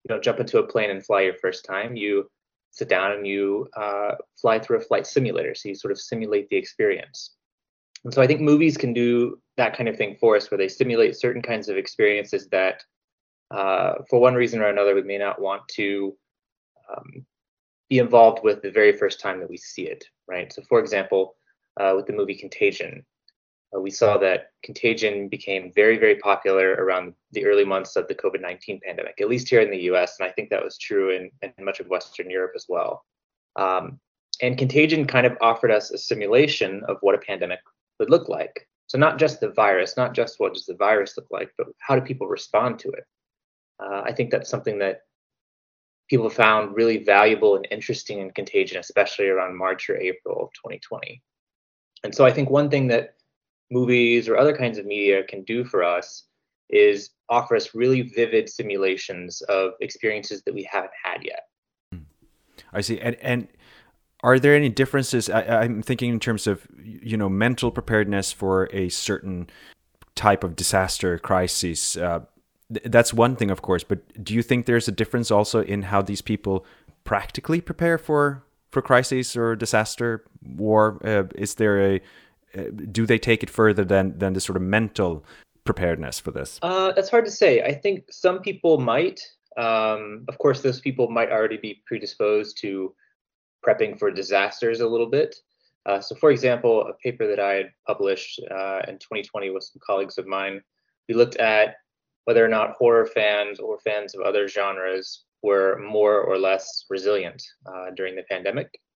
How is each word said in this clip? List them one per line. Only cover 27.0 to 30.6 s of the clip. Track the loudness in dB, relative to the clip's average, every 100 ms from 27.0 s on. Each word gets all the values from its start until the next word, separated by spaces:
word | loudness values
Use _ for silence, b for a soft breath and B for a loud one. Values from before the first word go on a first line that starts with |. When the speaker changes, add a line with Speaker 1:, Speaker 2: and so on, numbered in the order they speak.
| -4 -16 _
Speaker 1:
the | -2
early | 2 4
months | 4 0 -2 -4
of | -4
the |
covid | -4 -4 -4
nineteen | -8 -12 -12 -12
pandemic, | -10 -10 -10 -4
at | -2
least | -2 2
here | 4
in | 4
the | 0
U | 0 0
S, | 0 -4
and | -8
I |
think | -6 -4
that | -4